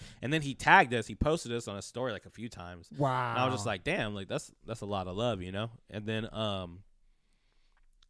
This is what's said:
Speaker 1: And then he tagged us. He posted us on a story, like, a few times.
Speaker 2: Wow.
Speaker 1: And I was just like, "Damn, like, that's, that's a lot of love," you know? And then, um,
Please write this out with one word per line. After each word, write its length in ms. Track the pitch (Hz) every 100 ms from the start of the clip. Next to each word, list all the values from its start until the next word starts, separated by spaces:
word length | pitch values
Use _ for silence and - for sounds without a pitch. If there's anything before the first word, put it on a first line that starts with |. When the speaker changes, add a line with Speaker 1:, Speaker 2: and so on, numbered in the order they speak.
| - -
Speaker 1:
And 100 | 120
then 100 | 160
he 120 | 143
tagged 400 | 127 147 180 143
us. 140 | 120 107
He 80 | 104
posted 340 | 151 165 120
us 160 | 117 113
on 100 | 101
a 60 |
story, 300 | - 120 127
like, 120 | 98 95
a 40 |
few 180 | - 113
times. 400 | - 90 87 85 -
Speaker 2:
Wow. 340 | 143 127 123
Speaker 1:
And 80 | 120
I 60 | 131
was 80 |
just 120 | 107 107
like, 160 | 98
"Damn, 320 | 139 185 110
like, 140 | 104 95
that's, 240 | 131 - -
that's 160 | - 110
a 40 | 101
lot 220 | 101 92
of 80 | 92
love," 260 | 120 104
you 80 | 90
know? 200 | 95 113 113 -
And 160 | 107 107
then, 260 | 110 110
um, 520 | 107 110 98 90 87 - - _ _ _ _ _ _ _ _ _ _